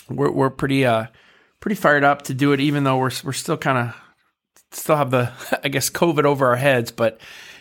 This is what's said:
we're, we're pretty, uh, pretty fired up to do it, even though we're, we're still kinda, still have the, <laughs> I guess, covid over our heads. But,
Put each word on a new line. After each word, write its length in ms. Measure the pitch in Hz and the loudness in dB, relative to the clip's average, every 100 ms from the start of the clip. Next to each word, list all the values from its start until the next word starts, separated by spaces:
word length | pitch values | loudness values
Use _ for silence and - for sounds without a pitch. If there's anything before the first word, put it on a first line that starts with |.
| - | -10
we're, 220 | 131 143 | -2 -2
we're 200 | 139 135 | 0 -2
pretty, 360 | 135 139 135 127 | -2 -2 2 2
uh, 200 | 113 113 - _ _ _ _ | 0 -2 -14 _ _ _ _
pretty 180 | - 202 | -6 0
fired 280 | 156 147 | 2 4
up 180 | 143 143 | 4 2
to 120 | - | -4
do 180 | 131 143 | 0 2
it, 80 | 139 | 2
even 240 | 147 143 | 2 0
though 140 | 139 131 | 0 0
we're, 120 | 131 123 | 0 -4
we're 80 | 143 | -8
still 240 | 127 - 156 | -8 -6 -4
kinda, 380 | 147 127 117 - - _ _ _ _ _ _ | -2 -2 -2 -8 -20 _ _ _ _ _ _
still 260 | - - 151 | -10 0 0
have 140 | 131 | 2
the, 220 | 127 120 - - | 0 0 -6 -6
<laughs> 160 | - | -6
I 40 | 143 | -4
guess, 220 | 135 - | -4 -4
covid 340 | - 170 151 | -2 0 2
over 220 | 143 139 127 | 2 2 2
our 100 | 120 | 2
heads. 360 | 143 127 120 | 2 0 -2
But, 280 | - 113 - - - - - | -2 -2 -2 -16 -20 -20 -20